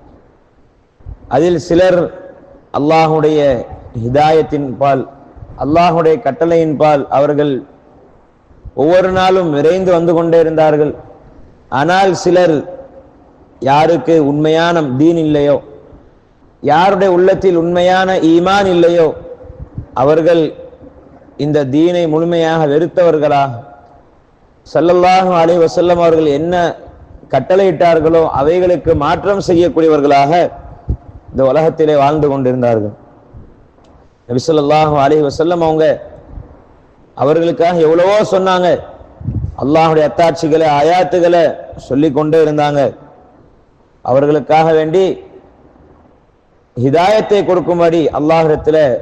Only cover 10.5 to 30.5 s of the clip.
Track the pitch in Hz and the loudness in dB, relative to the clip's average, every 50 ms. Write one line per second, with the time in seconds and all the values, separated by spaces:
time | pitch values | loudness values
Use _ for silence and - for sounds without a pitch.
10.5 | 160 156 156 156 151 147 147 147 - - - - - - - - - - - - | 2 2 2 2 2 2 0 -2 -4 -8 -16 -20 -20 -20 -20 -20 -20 -20 -20 -20
11.5 | - _ _ _ - 131 147 165 180 190 196 196 170 - - 175 175 180 180 170 | -20 _ _ _ -4 -4 -2 0 2 2 2 2 0 0 -2 0 2 2 2 2
12.5 | 156 135 - - - - - - - - - - _ _ _ _ _ _ - _ | 0 -2 -4 -8 -14 -18 -18 -20 -20 -20 -20 -20 _ _ _ _ _ _ -20 _
13.5 | _ _ 117 131 143 151 160 160 170 160 - 156 165 160 147 139 143 151 151 156 | _ _ -2 0 0 2 2 2 0 -2 0 0 0 2 2 0 -2 -2 0 0
14.5 | 156 160 170 170 175 170 156 135 123 131 151 170 170 165 160 151 151 147 143 143 | 0 0 0 0 0 -2 -2 -4 -2 0 2 2 2 0 -2 -2 0 0 0 0
15.5 | 139 - - - - - - - - - - - _ _ _ _ _ _ _ _ | 0 -2 -4 -10 -20 -20 -20 -20 -20 -20 -20 -20 _ _ _ _ _ _ _ _
16.5 | _ _ - 139 147 165 180 202 202 185 196 196 180 175 180 185 190 185 185 190 | _ _ -4 -2 0 2 2 2 0 0 0 0 2 2 2 2 0 0 0 0
17.5 | 175 165 165 170 175 180 180 180 185 185 190 185 190 175 156 160 165 170 175 185 | 0 0 -2 -2 -2 0 0 2 2 0 0 0 -2 0 0 2 2 2 2 2
18.5 | 196 202 202 190 180 175 170 165 170 170 165 147 - - - - - - - - | 0 0 0 0 0 2 2 2 2 2 0 0 -2 -6 -12 -18 -18 -18 -20 -20
19.5 | - - - - - - - - - - 131 143 156 160 160 170 170 170 156 143 | -20 -20 -20 -16 -16 -16 -16 -10 -4 -2 0 2 2 2 2 2 2 2 0 -2
20.5 | - - - - - - - - - - - - - - - - - - 143 151 | -4 -10 -18 -20 -20 -20 -20 -20 -20 -20 -20 -20 -20 -20 -20 -20 -10 -6 -4 -2
21.5 | 147 147 143 131 127 151 165 175 175 175 170 160 151 160 170 170 170 170 165 160 | -2 -2 -2 0 0 0 0 0 0 -2 -2 -2 -2 -2 -2 -2 -2 -2 0 0
22.5 | 160 160 156 147 139 156 170 165 - 185 180 170 156 151 147 147 147 143 139 135 | 0 0 0 0 0 0 -2 -2 -2 0 2 2 2 2 0 0 0 0 0 -2
23.5 | 123 104 - - - - - - - - _ _ _ _ _ _ _ _ _ _ | -4 -10 -14 -18 -20 -20 -20 -20 -20 -20 _ _ _ _ _ _ _ _ _ _
24.5 | _ _ _ - - 147 156 175 180 180 180 180 185 190 190 185 180 170 165 165 | _ _ _ -4 -2 0 2 2 2 4 4 4 4 2 2 2 2 2 2 2
25.5 | 175 175 165 160 - 180 175 175 175 175 170 165 165 160 160 151 139 143 160 170 | 2 2 2 0 0 0 0 0 2 2 2 2 2 2 2 0 0 -2 -2 -2
26.5 | 180 175 175 156 - - - - - - - - - - - - - 135 123 - | -2 -2 -2 -2 -4 -8 -14 -20 -20 -20 -20 -20 -20 -20 -10 -4 -4 -4 0 0
27.5 | 185 190 196 190 165 - 180 170 165 160 151 160 165 165 160 151 - 131 139 151 | 2 2 2 2 2 2 2 2 2 2 2 2 2 2 2 0 -2 -2 0 0
28.5 | 170 185 185 180 175 147 - 165 165 151 143 151 180 180 175 190 202 196 - - | 0 0 0 0 -2 -2 0 -2 -2 0 0 -2 -4 -2 -2 -2 -4 -2 -2 0
29.5 | 160 170 175 170 165 165 160 160 151 147 139 143 139 139 139 143 165 175 160 127 | 2 2 2 2 2 2 2 2 2 2 2 2 2 2 2 2 2 0 0 -2